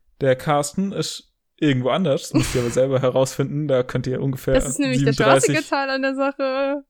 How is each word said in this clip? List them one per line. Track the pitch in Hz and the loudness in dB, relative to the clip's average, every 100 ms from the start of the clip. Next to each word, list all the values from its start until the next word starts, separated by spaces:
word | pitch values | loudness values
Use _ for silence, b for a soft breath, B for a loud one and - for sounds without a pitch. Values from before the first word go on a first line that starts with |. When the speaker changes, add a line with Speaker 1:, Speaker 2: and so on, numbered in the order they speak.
| _ - | _ -2
Speaker 1:
der | 139 127 | 0 2
Carsten | - 147 143 - 196 | 0 0 0 -4 -4
ist | 196 156 - - _ _ - | -4 -6 -8 -16 _ _ -2
irgendwo | 156 127 123 | 2 2 2
anders, | 127 180 135 | 0 0 -2
das | - | 0
müsst | 156 - 131 | -2 0 0
ihr | |
aber | 120 | 0
selber | 120 135 127 | 0 2 2
<laughs> | |
herausfinden, | 127 131 131 - 139 143 151 | 2 2 0 0 -4 -2 0
da | 127 | 0
könnt | 127 127 131 | 0 -4 -4
ihr | 123 | -2
ungefähr | 139 131 - 131 | -2 -4 0 0
Speaker 2:
Das | 269 | 0
ist | 262 | -2
nämlich | 277 262 | 0 2
der | 277 | 2
Speaker 1:
siebenunddreißig, | - - 269 - 311 | 4 4 4 4 0
Speaker 2:
spaßige | 311 | -2
Teil | 285 269 | -4 -2
an | 269 | -2
der | 269 269 | -2 0
Sache. | 277 277 269 262 277 285 277 | -2 -2 -4 -2 -2 -4 -8